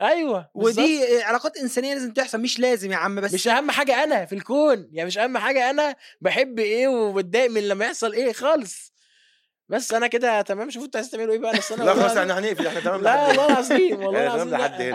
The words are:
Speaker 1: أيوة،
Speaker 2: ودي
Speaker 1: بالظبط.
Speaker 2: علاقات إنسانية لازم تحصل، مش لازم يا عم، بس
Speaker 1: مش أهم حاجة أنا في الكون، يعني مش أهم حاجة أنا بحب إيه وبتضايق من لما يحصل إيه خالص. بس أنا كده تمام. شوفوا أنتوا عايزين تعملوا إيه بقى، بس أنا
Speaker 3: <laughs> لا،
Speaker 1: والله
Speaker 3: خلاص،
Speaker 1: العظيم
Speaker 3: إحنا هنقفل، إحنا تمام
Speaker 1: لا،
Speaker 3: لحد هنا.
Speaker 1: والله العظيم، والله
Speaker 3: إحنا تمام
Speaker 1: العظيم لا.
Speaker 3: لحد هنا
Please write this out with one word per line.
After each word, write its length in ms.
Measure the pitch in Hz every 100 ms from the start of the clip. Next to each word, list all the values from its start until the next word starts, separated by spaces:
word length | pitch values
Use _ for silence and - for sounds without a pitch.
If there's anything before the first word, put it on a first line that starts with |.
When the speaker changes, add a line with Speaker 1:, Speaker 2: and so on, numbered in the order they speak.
Speaker 1:
أيوة، 480 | 208 339 311 196 160
Speaker 2:
ودي 460 | 202 226 220 311 311
Speaker 1:
بالظبط. 240 | 247 240
Speaker 2:
علاقات 340 | 214 240 302 311
إنسانية 360 | 262 247 262
لازم 200 | 277 254
تحصل، 280 | 233 254 220
مش 180 | 240 233
لازم 320 | 254 240 190
يا 60 | 185
عم، 240 | 180 202
بس 120 | 196
Speaker 1:
مش 140 | 185 226
أهم 240 | 233 302
حاجة 320 | 262 277 247
أنا 220 | 302 254 170
في 100 | 202
الكون، 540 | - 269 302 240 127
يعني 160 | 156 175
مش 100 | 190
أهم 200 | 240 254
حاجة 320 | 214 269 247
أنا 260 | 285 294 269 - -
بحب 380 | 175 185 269 226
إيه 280 | 208 226 269
وبتضايق 640 | 247 214 196 185 214 254
من 160 | 220 202
لما 180 | 196 226
يحصل 280 | 302 226
إيه 200 | 214 254
خالص. 600 | 226 262 320 202 - - _ _ _ _ _ _ _ _
بس 240 | 175 -
أنا 140 | 226 240
كده 340 | 233 240 214
تمام. 280 | 202 196 247
شوفوا 160 | 240 277
أنتوا 140 | 220
عايزين 120 | 240
تعملوا 220 | 220 226
إيه 60 | 220
بقى، 180 | 226 220
بس 140 | -
أنا 100 | 220
Speaker 3:
<laughs> 20 |
لا، 60 | 226
Speaker 1:
والله 120 | 196 202
Speaker 3:
خلاص، 40 | 202
Speaker 1:
العظيم 140 | 185
Speaker 3:
إحنا 80 | 185 214
هنقفل، 200 | 196 160
إحنا 120 | 165
تمام 220 | 160 190
Speaker 1:
لا، 80 | 202
Speaker 3:
لحد 100 | 269
هنا. 80 | 294
Speaker 1:
والله 180 | 269 294
العظيم، 500 | 254 254 277 370 208
والله 240 | 196 190 139
Speaker 3:
إحنا 160 | 156
تمام 40 | 170
Speaker 1:
العظيم 20 |
لا. 80 | 147
Speaker 3:
لحد 240 | - -
هنا 80 | 127